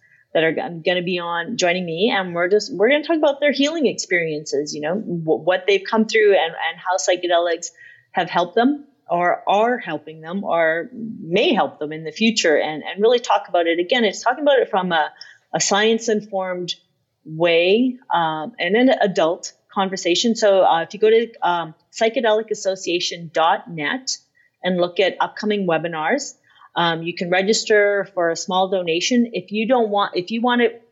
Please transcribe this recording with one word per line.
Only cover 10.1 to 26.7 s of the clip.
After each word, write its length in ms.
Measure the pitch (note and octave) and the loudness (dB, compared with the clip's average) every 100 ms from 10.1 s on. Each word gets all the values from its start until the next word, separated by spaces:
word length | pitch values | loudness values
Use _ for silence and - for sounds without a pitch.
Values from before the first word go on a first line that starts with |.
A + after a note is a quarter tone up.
| D#3+ | -16
them 220 | D#3+ G3 | -8 -6
or 480 | - E3+ D#3+ E3 - | -2 2 2 0 -6
may 580 | - - - D#3+ F#3+ E4 | -10 -12 -12 -2 0 2
help 280 | G3+ C#3 - | 2 0 -4
them 120 | D3+ | -8
in 120 | D#3 | -8
the 80 | D#3+ | -10
future, 480 | F3+ A3+ A3 E3+ C#3 | 0 0 2 2 2
and, 240 | B2+ D#3 | 2 -4
and 180 | - F3+ | -8 0
really 160 | A3 B3 | 2 2
talk 320 | - G3+ - | 2 -2 0
about 160 | F3 E3+ | 0 2
it. 140 | E3 | 0
Again, 260 | F3 B3+ G#3 | 0 2 0
it's 180 | - | 0
talking 200 | A3+ C#4+ | -2 0
about 160 | C#4+ C4 | 2 4
it 100 | - | 2
from 220 | F#3+ F3+ | 0 0
a, 200 | E3 D3 - - - _ | 0 -2 -6 -20 -20 _
a 80 | E3 | -4
science-informed 1160 | - G3+ A3 A3+ A3+ G#3+ G#3 G3 F#3 F3+ F3 - _ _ _ _ D#3 | 0 2 2 2 0 -2 -2 -6 -4 -6 -8 -10 _ _ _ _ -14
way, 680 | D#3 E3+ E3+ F3+ A3 B3+ B3 - | 0 2 4 4 4 2 -2 -4
um, 400 | E3+ D#3+ D#3 A3 - | -2 0 -4 -8 -6
and 200 | F3 G#3+ | 0 4
an 100 | C4 - | 4 4
adult 500 | G3+ F3 D#3+ F#3+ - - _ | 2 2 0 0 -8 -18 _
conversation. 600 | G#3 F#3+ F#3 F3+ F3 A#3+ | -4 -2 -2 0 0 0
So, 280 | A3+ G#3 F#3+ | 2 4 6
uh, 220 | - E3 | 4 2
if 100 | D#3+ | -2
you 60 | G3+ | 0
go 80 | G#3+ | 4
to, 200 | A3+ A#3 - | 4 2 -2
um, 340 | E3+ F3 E3 - _ | -2 -2 -4 -12 _
psychedelic 600 | - A3+ A#3 A3+ G#3+ A3 | -2 -2 0 2 0 0
association 800 | G#3 G3 F#3+ F#3 F3 - F3 E3 | -4 -4 -4 -4 -4 -4 -8 -6
dot 360 | E3 E3 G#3+ - | 0 2 0 -4
net 420 | E3 D3 C4 - - _ _ _ _ | -8 -6 -6 -6 -10 _ _ _ _
and 140 | F3+ F3+ | -2 0
look 240 | F3 F3 | 0 0
at 160 | F3+ F3 | 0 0
upcoming 480 | F3 - G#3+ G#3 F3+ | -6 -4 -4 -2 0
webinars, 680 | D#3+ E3+ E3 D#3+ C#4 - - _ _ _ | -2 -2 -4 -2 -2 -4 -16 _ _ _